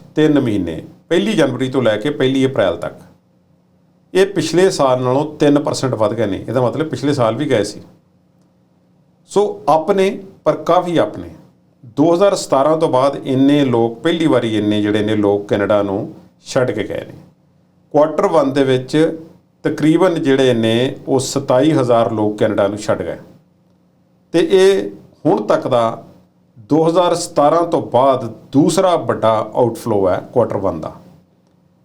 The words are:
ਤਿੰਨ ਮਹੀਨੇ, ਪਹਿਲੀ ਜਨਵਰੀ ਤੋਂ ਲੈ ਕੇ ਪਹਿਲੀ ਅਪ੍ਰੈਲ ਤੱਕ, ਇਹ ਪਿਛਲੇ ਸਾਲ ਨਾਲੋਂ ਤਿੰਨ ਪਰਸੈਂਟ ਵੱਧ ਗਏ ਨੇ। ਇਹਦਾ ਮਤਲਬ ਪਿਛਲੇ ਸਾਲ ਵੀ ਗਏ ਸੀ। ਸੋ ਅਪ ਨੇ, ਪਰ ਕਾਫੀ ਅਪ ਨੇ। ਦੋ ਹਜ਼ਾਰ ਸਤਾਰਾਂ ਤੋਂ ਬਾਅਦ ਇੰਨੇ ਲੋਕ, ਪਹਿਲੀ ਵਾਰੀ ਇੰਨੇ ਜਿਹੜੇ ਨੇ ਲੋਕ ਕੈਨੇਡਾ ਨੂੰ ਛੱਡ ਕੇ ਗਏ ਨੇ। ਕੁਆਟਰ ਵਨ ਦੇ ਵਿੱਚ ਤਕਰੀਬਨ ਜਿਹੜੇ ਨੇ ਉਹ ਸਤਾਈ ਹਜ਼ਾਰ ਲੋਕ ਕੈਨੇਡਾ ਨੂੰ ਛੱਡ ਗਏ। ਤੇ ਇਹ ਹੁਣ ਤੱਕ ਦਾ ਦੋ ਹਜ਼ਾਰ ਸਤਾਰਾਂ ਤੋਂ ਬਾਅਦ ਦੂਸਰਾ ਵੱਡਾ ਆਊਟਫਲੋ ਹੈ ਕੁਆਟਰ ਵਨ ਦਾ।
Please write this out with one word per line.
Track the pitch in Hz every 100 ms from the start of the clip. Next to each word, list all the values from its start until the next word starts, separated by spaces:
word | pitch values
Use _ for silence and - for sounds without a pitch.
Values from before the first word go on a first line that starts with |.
| -
ਤਿੰਨ | - 151 143
ਮਹੀਨੇ, | 120 101 85 80 - - -
ਪਹਿਲੀ | 175 208
ਜਨਵਰੀ | 170 135 120 131
ਤੋਂ | 131
ਲੈ | 113 104
ਕੇ | 147
ਪਹਿਲੀ | 147 131 135 131
ਅਪ੍ਰੈਲ | 120 95 85
ਤੱਕ, | - - - _ _ _ _ _ _ _ _ _ _
ਇਹ | 180 196
ਪਿਛਲੇ | 165 151 165 190
ਸਾਲ | 185 135 127
ਨਾਲੋਂ | 127 135 151 -
ਤਿੰਨ | 147 143
ਪਰਸੈਂਟ | 151 - 131
ਵੱਧ | 113 107
ਗਏ | 113 104
ਨੇ। | 95 95
ਇਹਦਾ | 123
ਮਤਲਬ | 120 123 160
ਪਿਛਲੇ | 127 139
ਸਾਲ | 123 113
ਵੀ | 120 143
ਗਏ | 117
ਸੀ। | 101 - - _ _ _ _ _ _ _ _ _ _ _ _ _ -
ਸੋ | 196 208 - - 160
ਅਪ | 160
ਨੇ, | 196 190 - - -
ਪਰ | 156 147
ਕਾਫੀ | - 180 175 156
ਅਪ | 104 -
ਨੇ। | 82 - - _ _ _ 123
ਦੋ | - 165
ਹਜ਼ਾਰ | 170 202
ਸਤਾਰਾਂ | 185 - 135 147 160
ਤੋਂ | 160
ਬਾਅਦ | 127 139 - -
ਇੰਨੇ | 131 139 147
ਲੋਕ, | 131 117 117 117
ਪਹਿਲੀ | 165 175 160
ਵਾਰੀ | 123 113 107
ਇੰਨੇ | 104 104
ਜਿਹੜੇ | 104 104
ਨੇ | 104 107
ਲੋਕ | 104 101 -
ਕੈਨੇਡਾ | 107 101 104
ਨੂੰ | 101 98 147 - - _ -
ਛੱਡ | 135 123
ਕੇ | 104
ਗਏ | - -
ਨੇ। | - - - _ _ _ _ _ _
ਕੁਆਟਰ | 226 - 302 202
ਵਨ | 165 135
ਦੇ | 143
ਵਿੱਚ | 131 127 127 151 160 - - - _ _
ਤਕਰੀਬਨ | 151 151 151 170 185 165
ਜਿਹੜੇ | 135 135 131
ਨੇ | 117 113 113 131 - -
ਉਹ | 135
ਸਤਾਈ | - 139 131 127 151
ਹਜ਼ਾਰ | 143 123 117 113
ਲੋਕ | 110 107 104
ਕੈਨੇਡਾ | 107 101 101
ਨੂੰ | 101
ਛੱਡ | - 95
ਗਏ। | 85 76 - - _ _ _ _ _ _ _ _ _
ਤੇ | 165 -
ਇਹ | 190 190 190 202 - - _ 151
ਹੁਣ | 214
ਤੱਕ | - 156 131
ਦਾ | 123 113 - - - _ _ _ -
ਦੋ | 104 151 165
ਹਜ਼ਾਰ | 175 175
ਸਤਾਰਾਂ | 165 - - 147 165 170
ਤੋਂ | 147
ਬਾਅਦ | 107 147 135 127 113 - -
ਦੂਸਰਾ | 135 175 190 185 165
ਵੱਡਾ | 120 110 110 110 113
ਆਊਟਫਲੋ | - 120 113 120 101 95
ਹੈ | 95 -
ਕੁਆਟਰ | 127 107 104
ਵਨ | 95 82
ਦਾ। | 80 - - - _ _ _ _ _ _